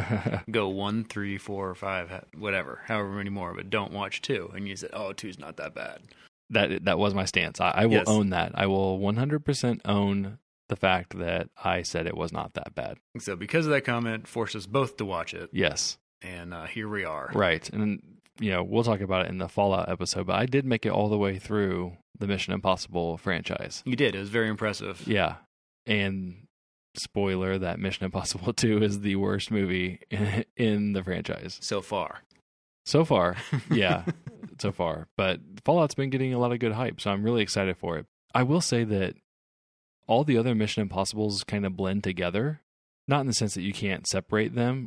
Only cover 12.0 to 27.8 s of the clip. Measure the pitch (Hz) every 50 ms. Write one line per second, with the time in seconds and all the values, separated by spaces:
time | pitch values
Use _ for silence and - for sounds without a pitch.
12 | 82 82 80 82 85 85 82 80 - - - - - - - - - - - -
13 | _ _ - 117 - - 98 90 107 101 - 160 160 151 147 139 139 - 120 117
14 | 117 113 113 110 - - - 120 113 104 - 110 90 95 107 139 135 117 - -
15 | 110 98 92 82 85 - - 85 85 - - 92 92 82 73 - - - - -
16 | _ _ _ _ - 90 92 87 85 87 87 85 80 80 - 113 107 107 107 101
17 | 95 82 78 76 65 - - 101 101 87 82 80 - - - 104 107 107 101 -
18 | - - - - _ _ _ - 110 104 95 90 90 92 104 113 117 117 110 95
19 | 101 95 95 92 90 85 90 92 90 90 - - 101 101 95 92 87 85 92 87
20 | 90 - - 95 92 90 92 98 120 131 127 139 135 131 117 110 - 110 95 92
21 | 104 104 107 104 101 98 95 95 - - 107 107 101 95 92 90 90 90 87 -
22 | _ _ - - 104 98 98 92 - - 95 95 - 98 92 92 - - - 87
23 | 85 85 82 87 - 98 90 82 90 - - - - - - - - 131 127 120
24 | 143 117 95 98 101 101 104 117 113 110 107 101 113 107 101 - 104 98 95 -
25 | - - 107 98 90 80 87 - - _ _ _ _ _ _ _ - - 107 104
26 | 101 98 95 95 92 90 87 95 - - _ _ _ _ _ _ _ _ - -
27 | - - - 104 101 98 95 92 92 92 95 95 92 87 87 85